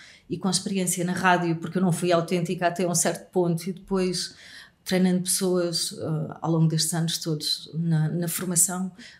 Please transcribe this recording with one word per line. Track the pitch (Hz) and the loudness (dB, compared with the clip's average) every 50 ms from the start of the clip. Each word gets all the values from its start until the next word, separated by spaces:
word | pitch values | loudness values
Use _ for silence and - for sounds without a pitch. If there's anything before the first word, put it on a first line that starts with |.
| - - - - _ - | -20 -20 -20 -20 _ -8
e | 180 160 | -6 -2
com | - 190 | -2 0
a | |
experiência | 185 - - - 196 190 180 175 - 180 170 | 0 0 -2 -2 -2 0 0 0 0 -2 -2
na | 180 | -2
rádio, | 180 180 185 185 180 175 175 170 160 165 | -2 0 4 4 4 4 4 2 0 -2
porque | - - - 180 | -2 -4 -2 0
eu | |
não | 190 180 | 2 2
fui | 165 - 180 180 | 2 2 2 4
autêntica | 170 170 165 - 190 175 170 185 185 165 180 175 | 4 4 2 2 0 0 0 -2 -2 0 0 0
até | 175 - 185 175 | 0 0 0 0
um | 175 | 2
certo | 165 - 175 170 - - - | 2 2 0 -2 -4 -6 -4
ponto | - 185 175 170 170 165 - 196 | 0 0 2 2 0 -2 -4 -6
e | 175 | -10
depois | - - - 196 190 185 185 175 175 - - - - - - - - - - _ _ _ | -10 -6 -4 -2 0 0 0 -2 -4 -6 -8 -10 -16 -20 -20 -20 -20 -20 -20 _ _ _
treinando | - 185 185 185 185 180 180 180 | 0 2 4 4 4 4 2 2
pessoas, | 185 - - 196 180 180 180 175 175 170 - - - | 0 0 0 2 2 2 2 2 0 -2 -2 -4 -4
eh, | - - - 147 160 151 151 - - - | -6 -6 -4 -4 -2 -2 -4 -6 -8 -6
ao | - 160 | -2 0
longo | 165 160 160 160 | 2 4 4 4
destes | 160 160 - - 175 | 4 2 0 0 0
anos | 165 165 165 - - | 0 -2 -2 -2 -4
todos | - 170 156 151 - - - - - - - | -4 -4 -4 -2 -2 -4 -4 -4 -6 -8 -6
na, | 160 170 165 160 156 156 151 | -4 0 0 2 2 2 0
na | 156 175 175 165 | 0 -2 -2 -4
formação, | - - 190 180 180 170 - - 180 185 190 185 - - - - - | -4 -4 -4 0 2 2 2 2 0 -2 -6 -6 -8 -12 -18 -20 -20